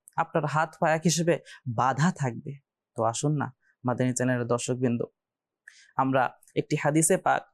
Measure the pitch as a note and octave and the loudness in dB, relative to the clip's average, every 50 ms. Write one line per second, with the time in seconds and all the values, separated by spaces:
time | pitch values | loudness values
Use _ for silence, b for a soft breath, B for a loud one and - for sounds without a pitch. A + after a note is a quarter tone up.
0 | _ - _ - D#3+ - - E3 D3+ D3 C#3 D#3 D#3+ E3 - - F3+ D#3+ D#3 D#3+ | _ -14 _ -4 -4 -2 0 -2 -2 0 0 0 -2 -2 -2 -2 0 2 2 2
1 | D#3+ F3 D#3 D#3+ E3+ E3 E3 - B B B B B B2+ A#2 A2 B2 B2+ C3 - | 2 2 2 2 2 2 0 0 B B B B B -6 -2 0 2 2 2 2
2 | D3 F3+ F#3 - C#3+ B2+ A2+ A2+ - D3+ C#3+ C#3 _ _ _ _ _ _ _ - | 2 0 2 0 -4 -4 -4 -6 -10 -12 -14 -14 _ _ _ _ _ _ _ -2
3 | A2+ A2 A#2 - - D3 D3+ C#3+ A#2+ B2+ - _ _ _ _ _ _ B2+ A#2+ A2 | -2 0 0 0 -2 -2 0 0 -2 -4 -6 _ _ _ _ _ _ -4 -2 0
4 | B2+ B2+ B2 - B2 B2+ B2+ B2 A#2+ A#2 A#2+ A#2+ - - B2+ B2 B2+ A#2+ A#2+ A#2 | 0 0 0 0 0 0 0 -2 0 0 -2 -2 0 -4 -4 -2 0 -2 0 -2
5 | - - _ _ _ _ _ _ _ _ _ _ _ B B B B B B B | -4 -8 _ _ _ _ _ _ _ _ _ _ _ B B B B B B B
6 | C3+ C3+ C3 C3+ B2 - - _ _ _ _ D3+ D3 - - D3 - D3+ D3 D#3 | 0 2 2 2 0 0 -4 _ _ _ _ -6 -4 -4 -4 -2 -2 0 2 2
7 | E3 - F#3+ F3 - C3+ C3+ - - _ | 2 2 2 0 2 0 0 0 -2 _